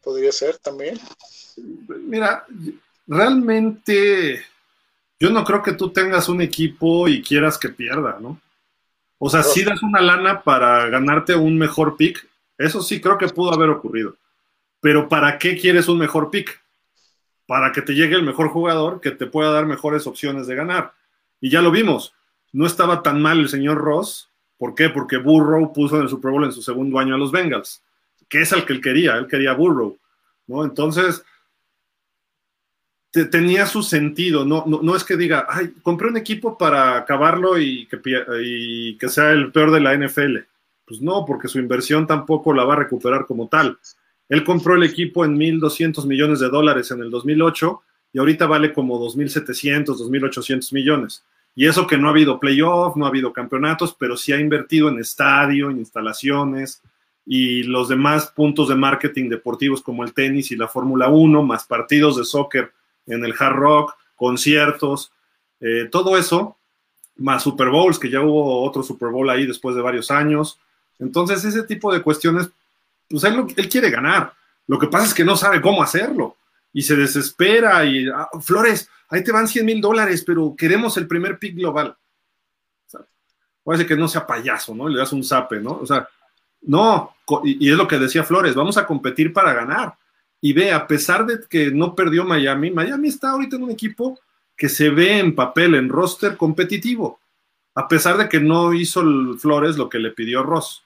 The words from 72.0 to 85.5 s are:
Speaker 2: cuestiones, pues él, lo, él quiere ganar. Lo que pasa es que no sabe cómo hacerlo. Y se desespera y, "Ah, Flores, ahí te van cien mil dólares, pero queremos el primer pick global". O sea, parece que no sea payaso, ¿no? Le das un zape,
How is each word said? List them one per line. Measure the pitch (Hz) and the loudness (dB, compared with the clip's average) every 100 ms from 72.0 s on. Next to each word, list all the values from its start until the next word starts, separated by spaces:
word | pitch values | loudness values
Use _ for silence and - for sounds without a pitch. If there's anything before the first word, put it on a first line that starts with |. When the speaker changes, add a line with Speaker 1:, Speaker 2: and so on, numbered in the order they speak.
Speaker 2:
cuestiones, | 160 151 170 170 175 _ _ _ _ _ _ | 0 0 0 0 -2 _ _ _ _ _ _
pues | 151 | -2
él, | 190 233 | 0 0
lo, | 220 - | -4 -4
él | 196 | -2
quiere | 254 226 | 0 0
ganar. | 117 139 185 - _ _ _ - | 0 0 0 -2 _ _ _ -4
Lo | 135 | -2
que | 151 | 0
pasa | 165 214 | 0 0
es | |
que | - | 2
no | 170 202 | 2 2
sabe | 196 180 | 2 2
cómo | 147 196 | 2 2
hacerlo. | 139 170 233 262 117 _ _ _ _ | 0 -2 -2 -4 -6 _ _ _ _
Y | 143 | -6
se | 139 147 | 0 2
desespera | 139 139 139 - 185 226 226 180 151 | 2 0 -6 0 2 4 4 4 2
y, | 135 131 | 0 -2
"Ah, | 135 156 170 | -6 -8 -10
Flores, | 151 185 226 190 - _ _ | -2 2 4 2 -6 _ _
ahí | - | -4
te | 185 | 0
van | 220 220 | 0 0
cien | 233 220 | 0 0
mil | 220 | 0
dólares, | 202 220 202 170 - | 2 2 0 -2 -2
pero | 165 156 - | 0 -2 -2
queremos | 165 196 233 190 | 0 2 0 -4
el | 151 | -4
primer | 170 190 196 | -4 -4 -6
pick | 202 175 | -10 -6
global". | 175 147 151 - _ _ _ _ _ _ _ _ _ | -4 -4 -6 -10 _ _ _ _ _ _ _ _ _
O | |
sea, | - - _ _ _ _ _ | -20 -20 _ _ _ _ _
parece | - 165 175 | -4 -2 0
que | 151 | 0
no | 160 | 0
sea | 160 - | -2 -4
payaso, | - 127 107 - 113 | -6 -4 -6 -8 -10
¿no? | 147 | -4
Le | 131 | -2
das | 135 | -2
un | 139 | -4
zape, | 123 131 127 | -2 -2 -2